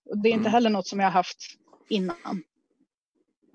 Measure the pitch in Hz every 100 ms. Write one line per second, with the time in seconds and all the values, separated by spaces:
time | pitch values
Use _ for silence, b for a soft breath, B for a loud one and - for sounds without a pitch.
0 | - 208 220 220 220 233 226 202 - 196
1 | 190 180 175 - - - _ - - 214
2 | 185 339 - 190 - _ _ _ _ _
3 | _ _ _ _ _